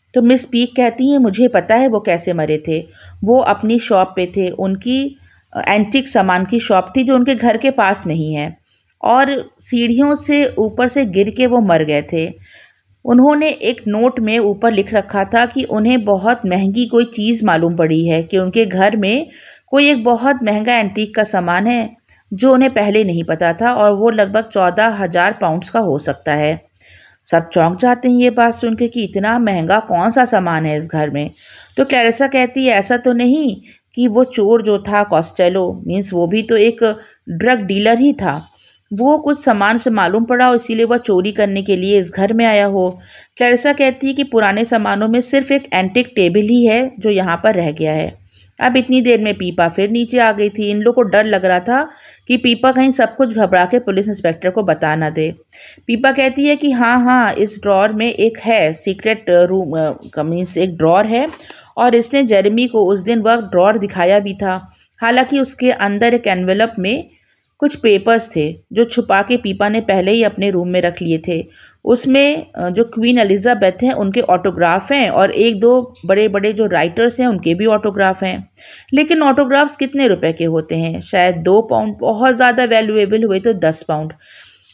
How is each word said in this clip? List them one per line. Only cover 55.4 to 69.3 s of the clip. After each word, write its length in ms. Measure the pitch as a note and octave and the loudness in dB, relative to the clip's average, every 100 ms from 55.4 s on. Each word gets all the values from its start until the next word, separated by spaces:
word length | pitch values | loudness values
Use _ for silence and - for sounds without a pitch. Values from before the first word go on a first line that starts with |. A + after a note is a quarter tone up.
| _ - - - - | _ -20 -20 -14 -6
पीपा 260 | A#3 C4+ | 0 0
कहती 340 | C4 C4 C4 C#4+ | 2 0 0 0
है 100 | D4 | 0
कि 140 | D4 | 0
हाँ, 340 | B3 A#3 B3 | 0 2 2
हाँ, 280 | B3 B3+ A3 | 4 2 2
इस 260 | - G#3 G#3 | 0 -4 -2
ड्रॉअर 300 | G3+ F#3+ G#3 | 0 2 2
में 200 | G#3+ A#3 | 0 -2
एक 260 | - A3 A3 | 0 -2 0
है 340 | G#3+ A3 D#3 | 0 2 2
सीक्रेट 580 | D#3+ - F#3+ A3 A3 - | -2 -6 -4 -2 -2 2
रूम, 480 | F3 F3 F#3+ F3 D#3+ | 4 4 0 -4 -4
अ, 140 | D#3 - - | -4 -6 -10
का 80 | - | -6
मीन्स 340 | D3+ E3+ F3+ F3+ | -4 -4 -4 -4
एक 200 | F#3 E3+ | -4 0
ड्रॉअर 300 | D#3+ F3+ G#3+ | 2 2 2
है 220 | A#3 D#4 - - - - - | -2 -4 -8 -20 -20 -12 0
और 180 | B3 | 2
इसने 280 | A#3 A#3 C#4 | 2 2 0
जेरेमी 440 | C4 G3+ G3 A3 B3 | 2 2 2 0 0
को 180 | A3+ | 2
उस 160 | F#3 G3 | 2 0
दिन 200 | F3+ A#3 | 0 0
वह 200 | G#3+ A#3 | 0 0
ड्रॉअर 380 | G3+ F3+ F#3+ A3+ | 0 2 2 2
दिखाया 400 | G3 F#3 F3 G3+ | -2 0 2 2
भी 160 | G3+ | 0
था। 380 | G3 G3 F#3 - _ _ _ | -4 -4 -6 -8 _ _ _
हालांकि 400 | A#3 B3 B3+ C#4 | 0 0 2 0
उसके 300 | C4 - B3 | -2 -2 -2
अंदर 440 | - G3+ G3+ A#3 | 0 -2 0 0
एक 120 | A#3+ A3 | 0 0
एनवेलप 460 | F#3 F#3 G3 A3+ A3+ | -2 0 0 0 -2
में 300 | F#3 C4+ F4 _ _ _ _ _ | -4 -6 -8 _ _ _ _ _
कुछ 180 | D4 - | -4 0
पेपर्स 600 | A3+ G3 G3 A3+ A3+ E3 | 2 2 2 0 0 -4
थे 220 | D3+ E3 - | -4 -6 -6
जो 120 | F#3+ | -2
छुपा 380 | A#3 B3 A#3+ G3 | 0 -2 0 0
के 140 | G3+ | 0